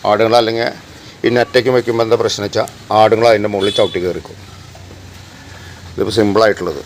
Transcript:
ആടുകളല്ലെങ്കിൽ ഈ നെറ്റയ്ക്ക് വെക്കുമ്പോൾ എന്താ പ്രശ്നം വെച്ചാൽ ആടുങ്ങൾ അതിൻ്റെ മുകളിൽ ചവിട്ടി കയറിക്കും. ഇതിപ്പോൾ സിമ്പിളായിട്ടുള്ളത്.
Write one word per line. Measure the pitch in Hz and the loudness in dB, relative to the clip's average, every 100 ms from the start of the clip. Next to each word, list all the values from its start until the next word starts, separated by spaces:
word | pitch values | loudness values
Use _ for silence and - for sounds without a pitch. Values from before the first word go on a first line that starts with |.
| 104 | 0
ആടുകളല്ലെങ്കിൽ | 104 113 120 113 113 120 - - - - - 113 | 2 4 2 2 -2 -4 -6 -20 -20 -20 -4 0
ഈ | 120 | 0
നെറ്റയ്ക്ക് | 117 127 120 127 | 0 0 2 0
വെക്കുമ്പോൾ | 113 117 113 | 0 -2 0
എന്താ | 113 | 0
പ്രശ്നം | 110 - 104 | 0 -4 -4
വെച്ചാൽ | 110 - - - 104 | -4 -6 -10 -2 2
ആടുങ്ങൾ | 110 110 117 | 4 4 4
അതിൻ്റെ | 107 104 | 2 0
മുകളിൽ | 101 101 110 | -2 -2 0
ചവിട്ടി | 98 90 87 | -2 -2 -6
കയറിക്കും. | 80 - - - - - - - - - - - - - - - - - | -8 -12 -20 -20 -20 -20 -20 -20 -20 -20 -20 -20 -20 -20 -20 -20 -20 -16
ഇതിപ്പോൾ | - 101 104 | -8 -4 0
സിമ്പിളായിട്ടുള്ളത്. | 104 101 110 98 90 71 | 0 2 2 0 -8 -10